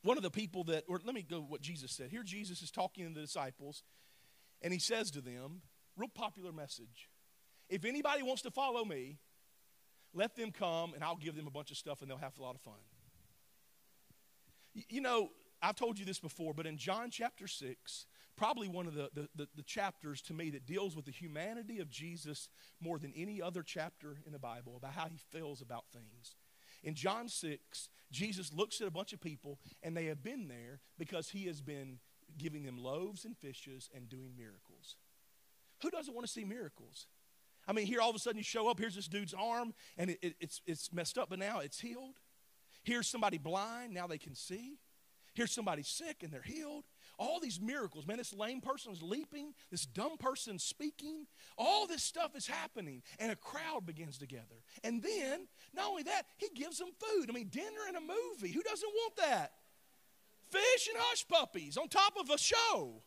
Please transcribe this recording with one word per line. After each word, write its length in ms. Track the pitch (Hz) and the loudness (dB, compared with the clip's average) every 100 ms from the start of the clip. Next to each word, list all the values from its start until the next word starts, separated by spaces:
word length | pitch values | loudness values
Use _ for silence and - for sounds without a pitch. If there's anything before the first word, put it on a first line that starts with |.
One 140 | 190 254 | 8 6
of 80 | |
the 60 | 185 | 4
people 340 | 190 208 185 | 2 0 0
that, 200 | 165 156 156 | 2 2 2
or 120 | 180 | -2
let 100 | 202 | 0
me 80 | 254 | -4
go 180 | 156 165 | -2 -4
what 180 | 143 151 | -4 -6
Jesus 320 | 143 165 131 | -4 -6 -6
said. 180 | - 135 | -6 -4
Here 140 | 220 | -6
Jesus 360 | 202 196 208 175 | -4 -6 -4 -6
is 100 | 165 | -4
talking 340 | - 185 - 170 | 0 0 0 -6
to 80 | |
the 60 | 156 | -6
disciples, 640 | 151 165 135 131 143 147 - - - - - - - - | -4 -2 -2 -4 -10 -12 -16 -20 -20 -20 -20 -20 -20 -4
and 100 | 175 | 0
he 80 | 180 | 2
says 320 | - 226 226 | 4 4 2
to 80 | 143 | -2
them, 400 | 127 123 135 180 - - - - | -6 -8 -8 -10 -14 -20 -18 -6
real 120 | 226 | -6
popular 420 | - 214 196 180 | -4 -6 -4 -8
message, 580 | 160 143 - 113 120 - - - - - - - | -8 -8 -10 -12 -18 -20 -20 -20 -20 -20 -20 -2
"If 160 | 190 | 0
anybody 380 | 208 285 294 294 | 2 2 4 4
wants 180 | 254 262 | 4 2
to 80 | 247 | 0
follow 340 | 262 269 240 | 2 4 4
me, 340 | 220 143 127 147 - - - - - - - - - | 2 -2 -4 -10 -18 -20 -20 -20 -20 -20 -20 -20 -10
let 220 | 170 220 | 0 0
them 160 | - 220 | 2 -6
come, 440 | - 180 165 170 | 0 2 2 0
and 100 | 143 | -2
I'll 100 | 160 | -2
give 220 | 165 151 151 | -2 -4 -4
them 100 | 147 | -6
a 40 | |
bunch 200 | 139 147 | -6 -8
of 60 | 139 | -8
stuff, 240 | 151 139 | -6 -6
and 100 | 135 | -6
they'll 60 | 135 | -6
have 200 | 139 131 | -6 -6
a 40 | |
lot 140 | 131 123 | -10 -8
of 60 | |
fun." 120 | 117 104 104 - - - - - - - - - - - - - - - - - - | -14 -18 -20 -20 -20 -20 -20 -20 -20 -20 -20 -20 -20 -20 -20 -20 -20 -20 -20 -20 -14
Y-, 120 | 220 - | -14 -6
you 140 | 240 | -2
know, 280 | 262 233 196 - - _ | 4 4 4 -4 -20 _
I've 140 | 180 208 | 2 4
told 220 | 233 208 | 0 0
you 60 | |
this 140 | 190 180 | -2 -4
before, 340 | 156 - 156 | -4 -4 -4
but 140 | 147 160 | -2 -4
in 120 | 151 | -2
John 320 | 123 202 240 | 0 2 0
chapter 360 | - 233 - 196 | 0 -2 -2 -8
six, 600 | - 131 120 - - - - - - | -6 -6 -8 -10 -10 -12 -20 -20 2
probably 320 | 214 247 202 | 4 4 0
one 180 | 175 170 | -2 -2
of 60 | |
the, 160 | 147 143 | -2 -2
the, 140 | 147 147 | -4 -6
the, 140 | 156 147 151 | -6 -8 -8
the 60 | |
chapters 580 | - 220 196 - 151 139 | -4 0 0 -2 -8 -8
to 140 | - | -6
me 160 | 160 165 | -4 -4
that 160 | 143 127 | -4 -2
deals 280 | 185 196 | 0 0
with 120 | 156 139 | -4 -10
the 40 | |
humanity 680 | 135 170 151 185 233 220 226 | -10 -6 -4 -4 -4 -6 -6
of 100 | 156 | -6
Jesus 600 | 123 165 170 147 147 - - - - | -6 -8 -6 -6 -8 -8 -16 -20 -8
more 160 | 165 160 | -4 -2
than 160 | 143 151 | -4 -6
any 240 | 185 208 | -4 -2
other 220 | 170 175 | -2 -2
chapter 560 | 160 175 160 - 151 143 156 | -4 -2 -4 -4 -12 -12 -10
in 60 | |
the 60 | 147 | -8
Bible, 380 | 127 120 120 123 | -6 -8 -10 -10
about 160 | 131 | -8
how 140 | 160 165 | -4 -4
he 100 | 165 - | -6 -12
feels 320 | 165 156 131 | -8 -6 -8
about 240 | 120 117 - | -8 -10 -10
things. 460 | 120 107 120 113 - - - - - | -18 -18 -18 -20 -20 -20 -20 -20 -8
In 100 | 156 | -6
John 360 | 151 175 220 233 | 0 2 0 -2
six, 580 | - 160 143 - - - - - | -4 -4 -6 -8 -12 -12 -16 -10
Jesus 400 | 131 208 185 156 | -2 -2 -2 -4
looks 300 | 151 214 - | 0 0 0
at 40 | 208 | -2
a 40 | |
bunch 240 | 165 202 | -2 -6
of 60 | 196 | -6
people, 360 | 165 143 143 139 - - | -8 -8 -10 -10 -14 -8
and 140 | 160 165 | -4 0
they 80 | |
have 180 | 165 151 | 0 -2
been 260 | 180 269 170 | -4 -6 -6
there 320 | 120 120 139 - - | -10 -12 -14 -18 -10
because 320 | 165 170 165 | -4 -4 -4
he 160 | 202 185 | -4 -4
has 160 | 151 | -6
been 360 | 139 143 135 127 - - - 156 | -6 -6 -8 -12 -18 -20 -16 -6
giving 260 | 160 151 | -4 -4
them 140 | 139 123 | -6 -6
loaves 480 | 127 147 190 202 | -2 -2 -2 -6
and 100 | 226 240 | -10 -10
fishes 500 | 143 127 143 131 - | -10 -10 -12 -12 -14
and 160 | 135 120 | -14 -12
doing 240 | 127 131 123 | -12 -12 -12
miracles. 600 | 113 92 - - - - - - - - - - - - | -14 -16 -20 -18 -16 -16 -18 -20 -20 -20 -20 -20 -20 -4
Who 100 | 330 | -2
doesn't 220 | 349 285 | -2 -4
want 140 | 233 240 | -6 -4
to 60 | |
see 120 | - | -4
miracles? 600 | 202 240 185 - 113 - - - - - - - - | -4 -4 -6 -10 -16 -16 -16 -20 -20 -20 -20 -8 2
I 60 | |
mean, 140 | 214 202 | 2 4
here 160 | 240 | 6
all 80 | 226 | 6
of 60 | 220 | 6
a 20 | |
sudden 180 | 240 214 | 2 0
you 80 | |
show 240 | - 226 220 | 0 4 6
up, 100 | 190 | 6
here's 160 | 220 | 2
this 140 | 185 160 | 0 -2
dude's 240 | 202 190 | -2 -2
arm, 400 | 190 226 233 233 - - - | 0 2 2 0 -4 -12 0
and 140 | 180 | 0
it, 80 | 165 | 2
it, 140 | 180 156 | -2 -2
it's, 200 | 160 - - | -6 -6 -2
it's 260 | 160 - | -2 -2
messed 240 | 170 165 240 | 0 0 2
up, 140 | - | 0
but 80 | 185 | 0
now 220 | 196 220 | 0 0
it's 200 | 143 - | -2 -4
healed. 380 | 240 240 262 269 - - - - - - | -6 -6 -10 -14 -20 -20 -20 -20 -20 -6
Here's 240 | - 240 - | 2 4 4
somebody 300 | 240 208 165 | 4 4 4
blind, 560 | 147 185 214 233 247 | 2 2 0 -4 -4
now 120 | 180 175 | -4 -2
they 120 | 156 | -4
can 160 | - | -6
see. 460 | 131 - 185 247 285 - - - - - | -10 -6 -6 -8 -12 -18 -20 -20 -20 -8
Here's 180 | - 233 | 0 2
somebody 300 | - 202 151 | 2 2 0
sick, 400 | 139 - 320 302 | 0 -2 -4 -6
and 100 | 160 | -8
they're 80 | 135 | -8
healed. 440 | - 302 302 294 - - - - | -6 -6 -6 -8 -10 -20 -20 -2
All 220 | 233 339 | 0 0
these 200 | 302 175 | 0 0
miracles. 460 | 220 277 202 156 147 | 0 0 -2 -4 -4
Man, 100 | 226 | -2
this 160 | 220 | -4
lame 300 | 196 214 262 | -2 -2 -2
person 280 | 254 277 240 | 0 -2 -2
is 120 | 180 | -8
leaping, 500 | 165 247 311 294 294 - - | -2 -2 -2 -8 -10 -12 -8
this 140 | 175 | -4
dumb 320 | 139 147 269 320 | -2 0 0 2
person 420 | 262 269 - 185 | 0 0 -4 -2
speaking. 680 | - - 294 - 294 311 294 - - - | -2 -2 -4 -4 -8 -8 -10 -16 -16 2
All 280 | 262 415 392 | 6 6 4
this 160 | 320 | 0
stuff 320 | - 320 311 | 0 2 0
is 120 | 277 - | 0 -2
happening, 560 | 311 320 233 165 127 - - | -2 -2 -6 -6 -8 -12 -2
and 120 | 226 | -2
a 60 | 214 | -2
crowd 480 | - 294 320 302 | -4 -4 -2 -2
begins 320 | 170 160 165 131 | -2 -6 -8 -8
to 80 | 135 | -8
gather. 360 | 127 113 117 - - | -10 -12 -20 -20 -6
And 200 | 226 233 | 0 2
then, 440 | 339 427 269 311 370 - - | 2 2 2 0 -4 -18 -10
not 140 | 320 415 | -2 0
only 160 | 370 | 2
that, 180 | 294 381 - - | 2 2 0 -4
he 100 | 415 | -4
gives 240 | 269 302 302 | -2 -4 -2
them 100 | 359 - | -6 -4
food. 300 | 440 427 240 | 4 4 4
I 60 | |
mean, 140 | 247 202 | 0 -2
dinner 180 | 226 415 427 415 | -2 -4 -4 -2
and 120 | 349 | -2
a 20 | |
movie. 500 | 311 403 494 370 185 | 0 0 0 -2 0
Who 120 | 269 | 2
doesn't 260 | 440 440 415 | 2 0 2
want 280 | 427 453 440 | 4 2 4
that? 360 | 320 220 143 - - - - - - - - - - | 6 6 4 -6 -20 -20 -20 -20 -20 -20 -20 -20 0
Fish 380 | 381 453 508 427 | 6 8 8 6
and 80 | 453 | 4
hush 280 | 480 466 - | 4 4 6
puppies 480 | 330 262 185 147 151 | 6 6 -2 -2 -2
on 120 | 320 | 6
top 260 | - 403 403 | 10 10 8
of 120 | 269 | 4
a 80 | 294 | 6
show. 640 | - 453 466 277 135 113 | 8 8 8 6 2 -6